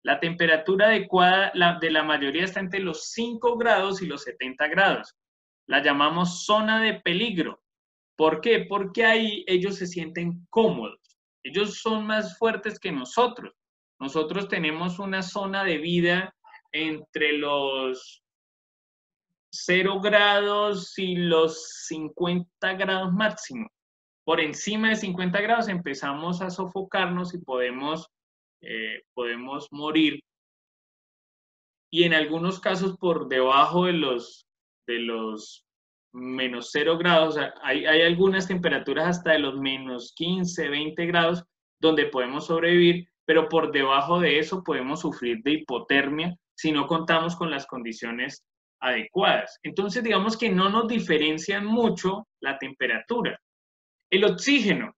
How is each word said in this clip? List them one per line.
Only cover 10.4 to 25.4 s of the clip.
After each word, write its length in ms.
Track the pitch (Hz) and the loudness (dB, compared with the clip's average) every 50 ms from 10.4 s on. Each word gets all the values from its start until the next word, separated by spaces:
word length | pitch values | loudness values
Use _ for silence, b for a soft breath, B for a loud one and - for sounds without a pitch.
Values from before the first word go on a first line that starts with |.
| - _ | -10 _
cómodos. 500 | - 226 220 185 139 120 110 98 - _ _ _ _ _ _ _ _ _ - | 2 2 4 4 2 0 -6 -10 -12 _ _ _ _ _ _ _ _ _ -16
Ellos 340 | 131 143 196 208 202 175 - | -6 -2 -2 -2 -2 -4 -6
son 260 | - 226 220 214 214 | -4 -2 -2 -2 -2
más 320 | 214 214 214 202 185 - | -2 -2 -2 -2 -4 -6
fuertes 420 | - 226 226 214 196 - 214 - - | -2 0 0 0 0 -6 -8 -10 -8
que 120 | - 185 | -8 -6
nosotros. 640 | 151 135 127 - - 233 240 233 226 - - 95 _ _ _ _ _ _ _ _ _ | -6 -6 -8 -4 2 2 2 2 0 -8 -14 -16 _ _ _ _ _ _ _ _ _
Nosotros 520 | - 131 139 143 160 156 156 185 202 196 196 | -10 -10 -4 -2 -2 -2 -2 -4 -6 -4 -4
tenemos 500 | 208 180 160 151 156 165 175 185 175 196 | -4 -2 -2 -2 -2 -2 -4 -6 -6 -6
una 220 | 196 196 190 190 | -6 -6 -4 -6
zona 420 | 180 180 - 208 196 190 190 196 190 | -6 -6 -6 -6 -6 -4 -4 -2 -2
de 140 | 185 160 | -2 -2
vida 580 | 147 156 170 175 175 170 175 175 185 190 190 _ _ _ B B B B _ - | -2 -2 0 0 2 2 2 2 0 -2 -6 _ _ _ B B B B _ -6
entre 640 | 151 160 160 156 156 151 _ - 160 151 151 147 | -4 -4 -4 -6 -8 -12 _ -4 -2 0 0 0
los 840 | 147 147 147 143 143 139 135 135 135 131 131 127 127 - - - _ _ _ _ _ _ _ _ _ _ _ _ _ _ _ _ _ _ _ _ _ _ _ _ _ _ _ - | 0 -2 -2 -2 0 0 -2 -2 -2 -4 -4 -6 -6 -10 -20 -20 _ _ _ _ _ _ _ _ _ _ _ _ _ _ _ _ _ _ _ _ _ _ _ _ _ _ _ -16
cero 440 | - - - 180 185 185 196 196 196 | -12 -2 2 2 4 4 2 0 0
grados 960 | 196 208 208 202 208 208 202 208 208 202 208 208 208 208 202 185 180 - - | 0 4 4 6 6 6 4 4 2 2 2 2 2 0 0 -4 -6 -10 -8
y 180 | 196 190 185 180 | -6 -4 -2 -2
los 720 | 175 175 170 165 160 160 160 160 - - - - - - | 0 2 4 4 4 4 4 2 -6 -12 -14 -16 -14 -12
cincuenta 880 | - 165 160 156 151 - - 175 175 180 180 175 _ _ - 196 185 190 | -10 -8 -8 -8 -10 -6 -4 -2 -2 0 -2 -4 _ _ -6 -4 -4 -2
grados 400 | 185 196 190 190 190 190 180 175 | -2 -2 -2 -2 -2 0 0 0
máximo. 560 | 208 220 214 208 - - - 131 117 107 - _ _ _ _ _ _ _ _ _ _ - | 0 0 0 -2 -4 -12 -12 -10 -10 -10 -10 _ _ _ _ _ _ _ _ _ _ -2
Por 160 | 156 165 165 | 0 0 0
encima 480 | 156 151 143 - - 202 214 214 220 220 | 0 -2 -4 -6 -6 -4 -2 0 2 2
de 60 | 214 | 0
cincuenta 460 | 214 208 190 175 185 180 180 185 202 | 0 -2 -4 -4 -2 -2 0 0 0